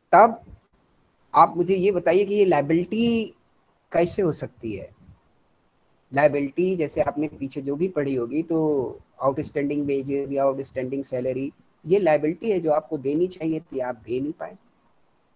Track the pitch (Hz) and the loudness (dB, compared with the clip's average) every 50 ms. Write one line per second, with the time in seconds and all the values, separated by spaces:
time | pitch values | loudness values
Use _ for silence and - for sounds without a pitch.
0 | _ _ - 170 214 233 220 - - - - - _ _ _ _ _ _ _ _ | _ _ 8 8 8 8 6 -2 -14 -20 -20 -20 _ _ _ _ _ _ _ _
1 | _ _ _ _ _ _ - 147 165 - - 170 175 170 196 190 175 202 202 175 | _ _ _ _ _ _ 6 6 6 6 6 -2 0 0 2 2 2 2 2 2
2 | - 170 165 190 208 190 202 208 202 185 160 147 143 143 160 170 180 - - 220 | 2 2 4 4 2 2 2 2 4 4 4 2 2 2 0 0 0 0 -2 0
3 | 233 233 233 226 220 - - _ _ _ _ _ _ _ _ _ _ _ - 170 | 0 2 2 0 -2 -4 -10 _ _ _ _ _ _ _ _ _ _ _ 0 0
4 | 175 175 - - 196 165 147 - 139 117 _ _ - 113 104 92 - - - _ | 0 2 0 0 0 0 -2 -2 -6 -10 _ _ -10 -10 -10 -10 -12 -16 -20 _
5 | - - - _ _ _ _ _ _ _ _ _ _ _ _ _ _ _ _ _ | -20 -20 -20 _ _ _ _ _ _ _ _ _ _ _ _ _ _ _ _ _
6 | _ _ 127 139 147 151 135 143 143 139 - - 180 185 190 175 156 139 - 160 | _ _ 0 4 4 4 4 2 -2 -2 -2 -2 0 0 0 -2 -2 -2 0 -2
7 | 147 143 - 147 151 151 - - 139 135 - 147 135 139 143 143 175 190 185 151 | -2 -2 0 -4 -6 -6 -6 -10 -12 -10 -8 -8 -6 -6 -4 -2 -4 -4 -2 -4
8 | 143 139 135 127 117 117 131 151 165 160 165 160 160 156 151 139 120 117 - - | -4 -2 -2 -4 -4 -2 -4 -4 -4 -2 -2 0 0 0 0 -2 -2 -4 -8 -12
9 | - _ _ - 131 135 135 151 143 113 - 151 143 143 147 147 143 139 139 139 | -20 _ _ -2 -2 -2 -2 -2 -6 -6 -4 -4 -4 -2 -2 -2 -2 -2 -2 -2
10 | 135 135 139 139 139 139 139 139 139 139 131 135 139 - - 131 127 127 139 139 | -2 -2 -4 -4 -4 -2 -2 0 0 0 0 -2 -8 -8 -8 -8 -6 -6 -6 -6
11 | 139 - - 123 123 131 127 131 135 143 - _ _ _ _ _ _ 156 180 208 | -6 -6 -6 -4 -4 -4 -4 -4 -6 -8 -10 _ _ _ _ _ _ 0 0 2
12 | 196 160 151 147 147 156 175 180 - 226 202 180 165 156 147 156 156 - 160 147 | 4 4 2 2 2 -2 -4 -4 -2 -2 -2 0 0 0 0 0 0 -4 -8 -6
13 | 127 135 147 160 180 185 180 - 156 160 160 156 160 _ - 131 123 123 123 113 | -4 -2 0 0 -2 -2 -4 -6 -4 -4 -4 -4 -6 _ -8 -8 -6 -6 -8 -10
14 | 110 107 117 131 135 147 165 - - 175 185 - _ _ _ _ _ _ _ _ | -8 -6 -4 -4 -4 -6 -8 -10 -12 -14 -14 -18 _ _ _ _ _ _ _ _
15 | _ _ _ _ _ _ _ | _ _ _ _ _ _ _